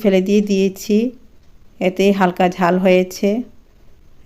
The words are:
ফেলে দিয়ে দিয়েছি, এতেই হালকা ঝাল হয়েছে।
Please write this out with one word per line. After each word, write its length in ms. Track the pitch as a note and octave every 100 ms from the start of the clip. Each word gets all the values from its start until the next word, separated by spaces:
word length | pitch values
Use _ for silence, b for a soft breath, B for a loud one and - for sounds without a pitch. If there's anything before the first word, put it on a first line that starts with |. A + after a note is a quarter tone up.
ফেলে 180 | G3+ F#3+
দিয়ে 200 | F#3+ G#3
দিয়েছি, 540 | G#3 G3 G3 F#3+ - G#3 B3 - - - - - - -
এতেই 300 | F#3 F3+ G3
হালকা 340 | G3 F#3 F3+ F#3
ঝাল 260 | F3+ F3 F3+
হয়েছে। 500 | F#3+ F#3 F#3 - G3+ A3 B3 - _ _ - - - -